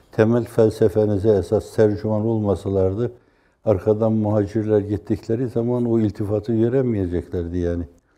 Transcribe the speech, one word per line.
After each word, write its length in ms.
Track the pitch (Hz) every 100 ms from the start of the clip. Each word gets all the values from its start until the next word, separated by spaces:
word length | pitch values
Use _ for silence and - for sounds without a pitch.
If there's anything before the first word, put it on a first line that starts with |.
| _
temel 320 | - 110 120
felsefenize 840 | 113 - 110 107 110 107 107 101 107
esas 460 | 101 87 104 - -
tercüman 500 | 107 98 107 107 110
olmasalardı, 880 | 113 101 92 101 98 95 98 120 - _ _ _ _ 113
arkadan 480 | 95 107 107 110
muhacirler 680 | 110 104 107 98 113 107 107
gittikleri 680 | 101 101 - 107 - 113 127
zaman 380 | 120 117 123 120
o 140 | 113
iltifatı 560 | 107 101 101 107 104 113
göremeyeceklerdi 1000 | 117 135 123 107 92 87 82 92 85 90
yani. 260 | 87 87 82 _ _